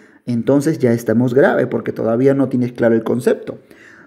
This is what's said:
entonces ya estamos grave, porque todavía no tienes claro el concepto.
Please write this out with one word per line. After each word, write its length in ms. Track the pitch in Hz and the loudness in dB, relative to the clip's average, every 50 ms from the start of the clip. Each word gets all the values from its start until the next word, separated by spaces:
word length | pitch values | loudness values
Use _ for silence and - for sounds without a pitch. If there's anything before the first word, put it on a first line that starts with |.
| - _ _ _ _ | -20 _ _ _ _
entonces 540 | - 120 117 113 - 135 143 139 160 - - | -4 -4 -2 0 2 0 2 2 0 -2 0
ya 140 | 127 120 117 | 0 0 0
estamos 400 | 120 117 - 110 117 127 127 120 | 0 0 0 0 2 2 2 4
grave, 340 | 135 143 - 123 120 127 | 4 4 4 2 0 -2
porque 260 | 127 123 117 110 - - | -2 -4 -6 -6 -6 -6
todavía 400 | - 117 110 117 117 131 139 139 | -4 -4 -2 0 2 2 2 2
no 120 | 139 135 | 2 0
tienes 260 | 123 127 123 123 123 - | 0 0 -2 -2 -4 -2
claro 220 | - 123 113 117 | 0 2 2 2
el 80 | 113 - | 2 0
concepto. 540 | - 117 120 - 226 - - - - - - - _ - - - - - - - | -2 -4 -2 0 0 -2 -2 -4 -12 -16 -16 -20 _ -20 -20 -20 -20 -20 -20 -20